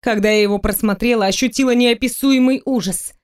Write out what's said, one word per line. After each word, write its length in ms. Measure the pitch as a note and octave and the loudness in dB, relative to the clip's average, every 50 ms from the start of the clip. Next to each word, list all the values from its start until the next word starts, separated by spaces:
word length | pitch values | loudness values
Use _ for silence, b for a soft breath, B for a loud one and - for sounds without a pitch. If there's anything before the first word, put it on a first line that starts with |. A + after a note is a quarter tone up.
Когда 300 | - B3+ A3+ G#3+ G3+ G#3+ | -2 -2 -2 0 0 2
я 100 | G#3+ G#3+ | 2 2
его 180 | G#3 G3+ G3+ G3+ | 2 2 0 -2
просмотрела, 680 | G3+ G3+ G3+ - - G#3+ G3+ - - A#3+ A#3+ A3+ G3+ | -2 -2 -2 0 -2 -2 -2 0 0 0 0 2 0
ощутила 480 | F#3+ G3 - - B3 A3+ - C4+ B3+ B3 | 0 0 0 -2 -4 0 0 0 2 2
неописуемый 880 | A#3+ B3 A#3+ A#3 A#3 - B3 - - - C#4 C4+ C4 B3+ B3+ C4 - - | 2 4 2 2 0 -2 -6 -6 -2 0 2 2 4 4 2 2 0 -2
ужас. 480 | - C4+ A#3+ E3+ F#3+ F#3 - - - - _ | -2 -4 -2 -2 -4 -8 -8 -10 -12 -16 _